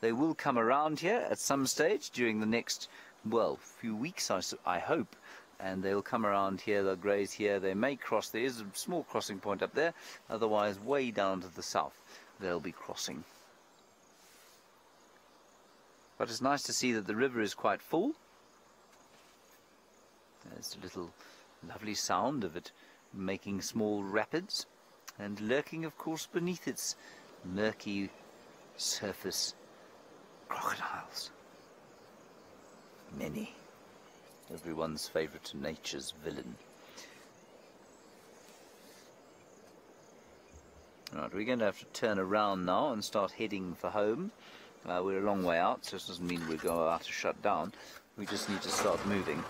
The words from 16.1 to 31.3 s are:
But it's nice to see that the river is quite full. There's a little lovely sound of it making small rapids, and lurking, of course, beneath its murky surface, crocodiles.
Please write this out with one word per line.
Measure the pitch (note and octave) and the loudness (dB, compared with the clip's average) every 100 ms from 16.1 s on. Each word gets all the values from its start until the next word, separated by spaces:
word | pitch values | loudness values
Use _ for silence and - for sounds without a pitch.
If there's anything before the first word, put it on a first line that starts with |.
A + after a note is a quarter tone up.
| - | -4
But | - | -2
it's | A2+ | 0
nice | B2+ C#3+ | 2 2
to | - | 0
see | A#2+ B2+ | 0 2
that | A2+ G2 | 2 2
the | G#2+ | 2
river | C3+ B2 | 2 4
is | G#2 | 0
quite | - A2+ G2 | 2 2 2
full. | - D#3 A#3 D#4+ - - - - - - - - - - - - - - - - - - - - - - - | 0 0 2 -2 -10 -20 -20 -20 -20 -20 -20 -20 -20 -20 -20 -20 -20 -20 -20 -20 -20 -20 -20 -20 -20 -20 -18
There's | - - - | -12 -12 -10
a | |
little | F#2 G2 F2 - - - - - E2+ | -10 -8 -8 -10 -20 -20 -20 -18 -14
lovely | F#2+ G#2+ | -10 -6
sound | G2+ - F#2 A2+ D3 | -2 2 4 4 2
of | G2 | -2
it | E2 - - - - - | -4 -12 -18 -20 -20 -16
making | F#2+ F#2+ G2 - G2 | -6 -2 -2 -2 -4
small | - A#2 G#2+ G#2 | -2 0 2 2
rapids, | G2 G#2 G#2+ D#3 F#3+ - - - - - - - | 2 0 2 -2 -2 -6 -6 -12 -20 -20 -20 -10
and | G2+ G2+ | -6 -4
lurking, | G#2+ C3 D3+ D#3+ | 2 2 0 -6
of | D#3+ - | -6 -6
course, | - D#3+ - | -6 -4 -2
beneath | F3+ E3+ F3+ - | -2 0 -2 -4
its | A#2+ - - - - - - | -4 -4 -6 -10 -20 -20 -14
murky | F2+ F#2 G#2+ G#2 - G2+ G2 - - - - - - - | -6 0 0 0 -4 -4 -4 -8 -20 -20 -20 -20 -20 -6
surface, | - - G#2 F#2 F#2+ - - - - - - - - - - - - | -4 -2 -2 -4 -4 -2 -2 -4 -16 -20 -20 -20 -20 -20 -20 -20 -8
crocodiles. | - - - - - - - - | -4 -2 -2 -4 -6 -8 -8 -10